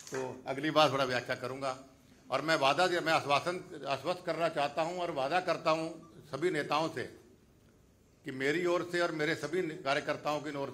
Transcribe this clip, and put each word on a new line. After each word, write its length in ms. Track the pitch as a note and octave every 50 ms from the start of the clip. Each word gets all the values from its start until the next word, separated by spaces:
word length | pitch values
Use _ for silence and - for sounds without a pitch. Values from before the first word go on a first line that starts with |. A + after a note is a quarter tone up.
| - -
तो 340 | - C3 C3 B2+ A#2+ - -
अगली 240 | - C#3 C3 C#3+ D#3
बार 200 | D3 D3+ D#3 C#3+
थोड़ा 140 | B2+ C3+ C#3
व्याख्या 320 | B2 B2 B2 A#2+ - B2+
करूंगा। 480 | B2 B2 B2 C3 C#3 C#3 C3+ C3 B2+ - - - - - - - - - -
और 120 | B2+ C3+ C#3+
मैं 140 | D#3 E3
वादा, 300 | D3+ C3+ C3+ C#3+ C#3+ F3+
मैं 260 | F#3 F3 F3 D3+ D#3+ D#3+
आश्वासन, 720 | D3 B2 C3+ C#3+ C#3 C3+ E3+ F3+ F#3 - - E3 D#3 C#3 C#3+
आश्वस्त 340 | C#3 C3 - D#3 F3+ F3 -
करना 220 | F3 D#3+ D#3 E3+ E3
चाहता 340 | D#3+ D3+ C#3+ D3 - - D#3+
हूं 160 | E3 F3+ F3+
और 120 | F3 E3+
वादा 300 | D#3+ C#3+ C3 C#3 D#3+ F#3
करता 300 | F3+ F3 E3 E3 - E3
हूं 180 | D#3+ D#3+ D#3+ E3 E3+ - - - - -
सभी 300 | - - - C#3 D#3 F3+
नेताओं 380 | D#3+ D3+ C#3+ - D3 D3 D#3+ D#3+
से 360 | - B2+ A2 F#2 - - - - - _ - - - - _ - _ _ - _ _ _ _ _ _ _ _
कि 60 | -
मेरी 360 | C3 C3 C3+ C#3 D3+ E3+ F3+
ओर 220 | F3 F3 F3 D#3+ - -
से 80 | F3
और 120 | E3+ E3+ D#3+
मेरे 220 | D#3 D3+ D#3 D#3+
सभी 280 | - - D3 D#3 F#3 F3+
कार्यकर्ताओं 800 | D#3+ D#3 - - C3+ C#3+ D3 - D3+ D3 - - D3+ D3+ D3
की 160 | C3+ D3+ C#3+
ओर 140 | C#3+ C#3 C3